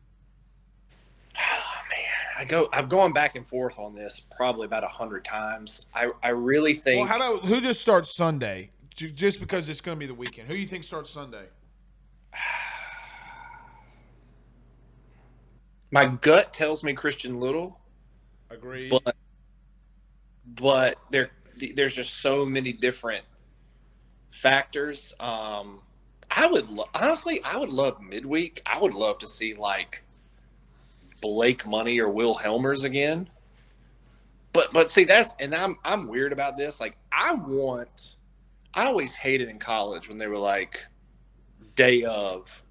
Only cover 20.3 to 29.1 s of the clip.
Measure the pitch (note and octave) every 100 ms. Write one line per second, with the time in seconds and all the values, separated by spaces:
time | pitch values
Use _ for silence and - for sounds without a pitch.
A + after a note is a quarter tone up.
20.3 | _ B2 A#2+ C3+ C3 B2+ - - C3+ B2
21.3 | - - B2 C3+ C#3 C3+ B2+ B2 - C#3
22.3 | C#3 C3+ C3+ C3 A2+ B2+ B2 A#2 G2+ -
23.3 | - - - - - _ - - _ _
24.3 | - C3 C#3 - D3 D3 C#3+ - - A#2+
25.3 | A2+ G#2+ G#2 G2+ G2 - _ _ _ -
26.3 | - D#4+ C#4+ A2+ G#2 - - C4 E4 E4+
27.3 | - C3+ G#3+ A3 C3+ C3+ A2 F#2+ G#2 C3+
28.3 | D#3 F3 - - C3+ F#3 G2+ G#2+